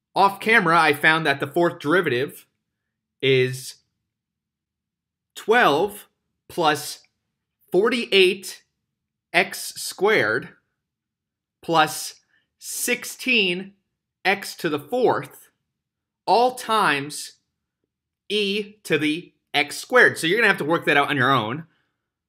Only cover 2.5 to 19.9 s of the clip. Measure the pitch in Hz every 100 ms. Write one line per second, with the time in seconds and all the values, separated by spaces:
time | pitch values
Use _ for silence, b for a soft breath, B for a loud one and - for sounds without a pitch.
2.5 | _ _ _ _ _ _ _ 135 131 127
3.5 | 131 131 - _ _ _ _ _ _ _
4.5 | _ _ _ _ _ _ _ _ - -
5.5 | 240 190 143 202 202 - _ _ _ -
6.5 | - 156 147 - - _ _ _ _ _
7.5 | _ _ 180 226 247 - 196 185 202 -
8.5 | - _ _ _ _ _ _ _ 165 190
9.5 | - - - - - 202 190 107 120 -
10.5 | - _ _ _ _ _ _ _ _ _
11.5 | _ - 160 156 - - - _ _ _
12.5 | _ - - - 240 - - 254 233 185
13.5 | 180 196 - _ _ _ _ 180 196 -
14.5 | - 165 147 - 247 202 117 139 - _
15.5 | _ _ _ _ _ _ _ - 202 254
16.5 | 247 - 220 175 143 147 - - - _
17.5 | _ _ _ _ _ _ _ - 208 202
18.5 | 208 202 - - 160 151 160 - _ _
19.5 | 143 147 - -